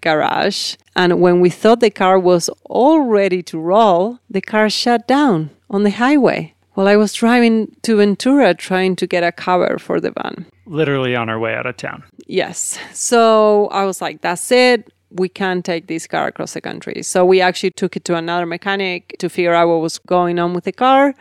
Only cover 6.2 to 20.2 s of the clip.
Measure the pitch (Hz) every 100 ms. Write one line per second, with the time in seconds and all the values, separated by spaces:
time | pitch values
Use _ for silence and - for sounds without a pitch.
6.2 | 220 - 160 _ _ - 196 208 208 -
7.2 | 226 247 233 226 208 _ - 214 208 196
8.2 | 254 277 220 175 - 185 190 180 180 175
9.2 | 170 - - 180 - - - 170 - -
10.2 | - - 165 _ - 151 147 139 127 123
11.2 | 113 113 113 113 123 123 - - - -
12.2 | - 185 - 180 - - - - - 240
13.2 | 226 220 214 208 208 - 196 185 170 156
14.2 | 170 175 - 247 254 240 - _ _ 175
15.2 | 185 - 190 180 175 170 165 160 - 165
16.2 | 143 - - - - - - - - 185
17.2 | 180 185 180 175 190 - 185 - - 170
18.2 | 165 175 170 170 202 196 190 175 - -
19.2 | 175 - 175 170 170 165 160 - - 180